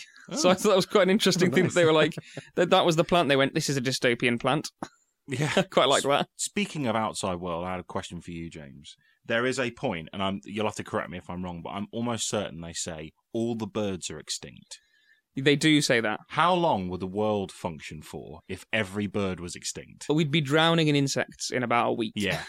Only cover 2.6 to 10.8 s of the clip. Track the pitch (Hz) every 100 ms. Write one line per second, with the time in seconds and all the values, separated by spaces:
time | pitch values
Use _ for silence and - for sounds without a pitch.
2.6 | 180 185 165 160 160 175 139 135 135 160
3.6 | 151 139 127 127 127 120 127 117 131 151
4.6 | - - - _ _ _ - 131 147 196
5.6 | 185 180 131 127 135 143 - - - 208
6.6 | 202 160 123 110 104 80 98 90 90 85
7.6 | 90 92 - 95 - 87 90 82 82 80
8.6 | 71 67 80 - _ _ - 117 127 127
9.6 | 123 120 135 85 80 98 98 98 - 104
10.6 | 104 -